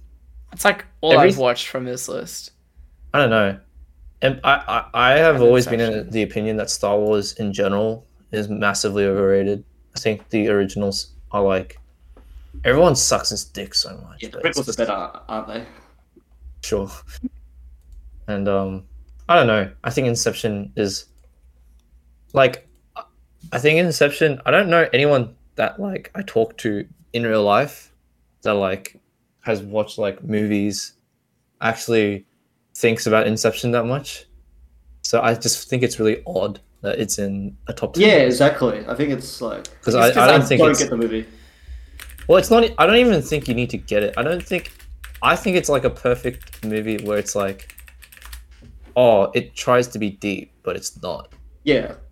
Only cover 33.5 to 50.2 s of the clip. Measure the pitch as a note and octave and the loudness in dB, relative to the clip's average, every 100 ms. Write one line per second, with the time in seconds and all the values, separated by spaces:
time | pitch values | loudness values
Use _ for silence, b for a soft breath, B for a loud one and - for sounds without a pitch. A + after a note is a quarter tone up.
33.5 | - B2 A#2+ A#2 C#3 - - - - _ | 0 -2 -2 -2 -6 -8 -18 -20 -20 _
34.5 | _ - _ _ - - A#2 A#2 A#2 - | _ -20 _ _ -14 -2 0 2 0 -2
35.5 | - - B2+ B2 - A2 G#2+ - F#2 G#2 | -6 -4 -2 -2 0 0 0 -4 -4 -4
36.5 | G2 _ _ G2+ - G#2 - G2 G2 G2 | -8 _ _ -8 -6 -6 -4 -6 -6 -10
37.5 | - - - A2 E3 G#3+ E3+ B2+ B2 C#3+ | -12 -14 -8 -6 4 6 6 4 4 2
38.5 | - B2 G#2 G#2+ A#2+ D3 C3 - - A#2 | 2 -2 -2 -8 -4 -4 -4 -8 -10 -10
39.5 | G2 - - - A#2+ A#2 B2+ B2+ D3+ B2+ | -10 -14 -8 -2 4 4 6 6 6 4
40.5 | C3+ D#3 C#3+ C#3+ A#2 A2+ A2 A2 b b | 4 4 4 0 -2 -2 -4 -8 b b
41.5 | b b b b b - - - F3+ F#3 | b b b b b -20 -16 4 4 6
42.5 | A#3 A3+ F3+ E3+ A#3 B3 F3 B2+ D3+ - | 4 4 2 4 6 6 2 0 -4 -2
43.5 | A#2+ B2 G2+ - G#2 G2+ - C#3 F3 - | -4 -2 -6 -2 0 0 -2 -4 -4 -4
44.5 | F3+ - - - - - - B2 E3+ G3 | -6 -6 -20 -20 -20 -20 -2 0 2 2
45.5 | F3+ D#3+ C3+ B2+ - B2 B2 B2+ B2+ - | 0 2 0 0 -2 -2 -2 -4 -8 -16
46.5 | - G#2+ G#2+ A2 G#2 G#2 G#2 G#2 G#2+ G2 | -12 -6 -4 -4 -4 -2 -4 -2 -4 -4
47.5 | F#2+ - - - - - - - - - | -6 -16 -20 -20 -20 -20 -20 -20 -20 -20
48.5 | - - - - B2 B2 G#2 G2+ B2 - | -20 -20 -20 -6 4 6 6 4 -2 -6
49.5 | - - B2 B2 G#2+ G#2+ - | -8 2 2 2 -4 -8 -6